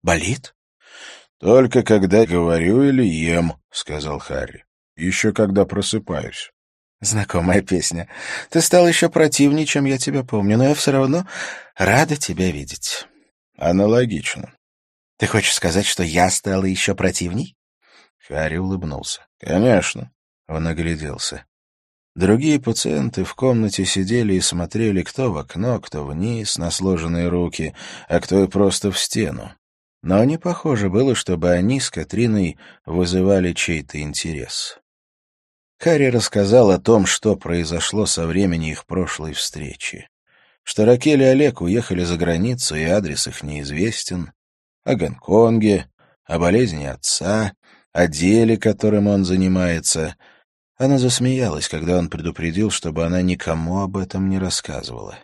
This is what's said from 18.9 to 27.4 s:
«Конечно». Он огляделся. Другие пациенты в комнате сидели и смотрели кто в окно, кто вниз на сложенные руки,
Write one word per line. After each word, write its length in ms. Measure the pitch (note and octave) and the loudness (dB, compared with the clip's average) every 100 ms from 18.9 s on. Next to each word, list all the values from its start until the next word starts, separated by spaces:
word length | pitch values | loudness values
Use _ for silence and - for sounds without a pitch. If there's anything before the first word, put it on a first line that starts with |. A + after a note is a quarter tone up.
| C#2 - - _ _ | -8 -10 -12 _ _
«Конечно». 720 | - E2+ B2 G#2 - - B1 _ _ _ - | -2 2 4 4 0 -8 -14 _ _ _ -10
Он 180 | D#2+ E2 | -6 -4
огляделся. 800 | D#2+ E2 E2 D2+ - - - _ _ _ _ _ _ _ - | -2 -4 -4 -6 -8 -10 -10 _ _ _ _ _ _ _ 0
Другие 440 | F#2+ A2+ D#3 D3 | 4 4 4 2
пациенты 640 | B2 A2+ - D2+ B2+ A2 | 0 -2 -2 -2 -2 -4
в 120 | F2+ - | -8 -2
комнате 500 | C3 A#2+ A2 G2+ F#2+ | 0 2 0 -2 -2
сидели 500 | G2 F#2+ A#2+ G#2+ F#2 | -2 0 0 2 0
и 60 | |
смотрели 600 | - E2+ E2+ G#2+ A2 F#2+ | 0 -4 -4 -2 0 0
кто 280 | E2 - B2+ | -4 -4 -4
в 60 | D#2+ | -4
окно, 440 | C2+ D#2+ A#2 A2+ | -8 -6 -4 -4
кто 240 | - D#2 C#2+ | -6 -10 -8
вниз 520 | D2+ G#2 A#2 G#2 - | -6 -4 -4 -6 -6
на 140 | E2 | -6
сложенные 560 | - F#2+ F2+ E2 E2+ F2 | -2 0 0 -2 -2 0
руки, 480 | F2 | -2